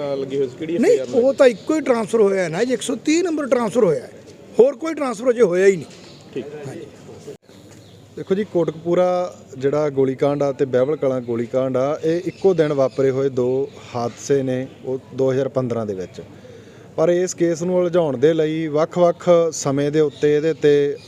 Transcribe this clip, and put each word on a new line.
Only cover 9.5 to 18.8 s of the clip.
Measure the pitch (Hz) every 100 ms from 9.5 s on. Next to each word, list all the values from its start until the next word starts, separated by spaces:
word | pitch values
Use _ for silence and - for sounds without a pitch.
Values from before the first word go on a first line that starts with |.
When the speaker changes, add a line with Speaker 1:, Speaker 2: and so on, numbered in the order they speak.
| 131
Speaker 3:
ਜਿਹੜਾ | 139 147 151
ਗੋਲੀਕਾਂਡ | 135 135 127 143 143
ਆ | 143
ਤੇ | 135 139
ਬਹਿਬਲ | 123 131 151
ਕਲਾਂ | 139 131
ਗੋਲੀਕਾਂਡ | 120 117 117 127 131 127
ਆ, | 135 151
ਇਹ | 160 170 175
ਇੱਕੋ | - 196
ਦਿਨ | 175 151
ਵਾਪਰੇ | 143 131 - 135
ਹੋਏ | 131 139
ਦੋ | 127 123 131 139 - - 123
ਹਾਦਸੇ | 117 - - 139
ਨੇ, | 131 127 131 - -
ਉਹ | 131 -
ਦੋ | 127 131
ਹਜ਼ਾਰ | 131 127
ਪੰਦਰਾਂ | 131 127 117 107
ਦੇ |
ਵਿੱਚ। | 95 90 - - - - - - - - -
ਪਰ | 160
ਇਸ | 175 180
ਕੇਸ | - 170 165
ਨੂੰ | 175 180
ਉਲਝਾਉਣ | 180 175 160 127
ਦੇ | 147
ਲਈ | 160 156 160 160
ਵੱਖ-ਵੱਖ | 147